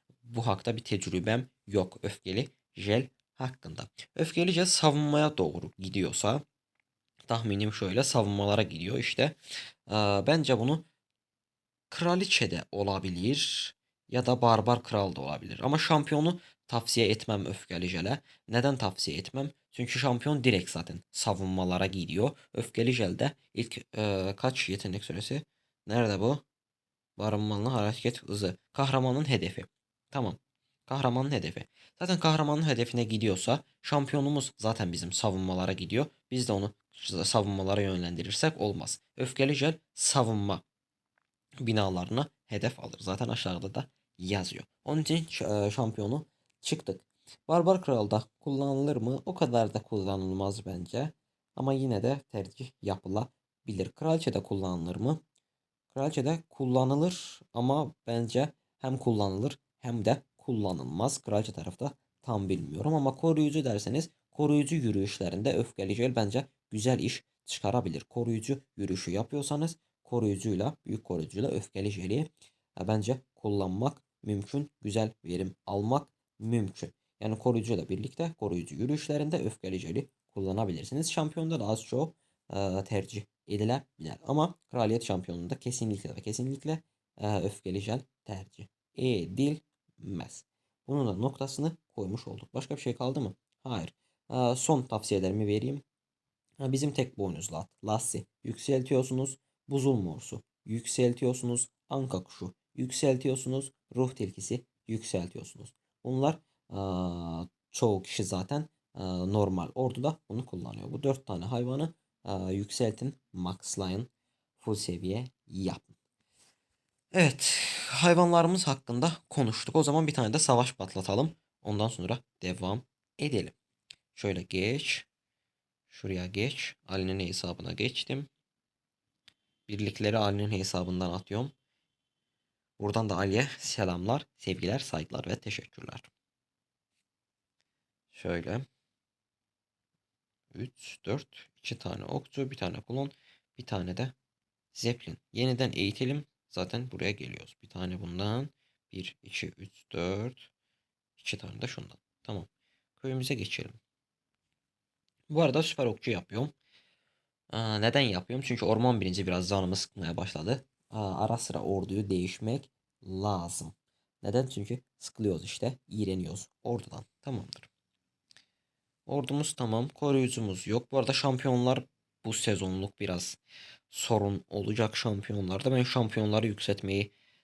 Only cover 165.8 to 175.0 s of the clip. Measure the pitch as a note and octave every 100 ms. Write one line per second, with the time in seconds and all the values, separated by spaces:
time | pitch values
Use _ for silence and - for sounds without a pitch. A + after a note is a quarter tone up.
165.8 | - G#2 G2 F#2 F2 G2 - _ - A#2+
166.8 | - - - _ - A#2+ - - - _
167.8 | _ _ _ _ _ - _ _ _ _
168.8 | _ _ - C3+ B2+ C#3+ D3+ - A#2+ A2
169.8 | C3 - D3 C#3 B2+ A#2+ A2 F#2 G2+ A2+
170.8 | - C3+ A#2+ C3+ C#3+ B2+ C3+ B2 B2 C3
171.8 | - _ _ _ A2 A2 - G2 F#2+ F#2
172.8 | G2 - G2 F2+ F2+ - _ - - -
173.8 | _ - - A2 G2+ G2 - G#2 G#2 G#2+
174.8 | A2 -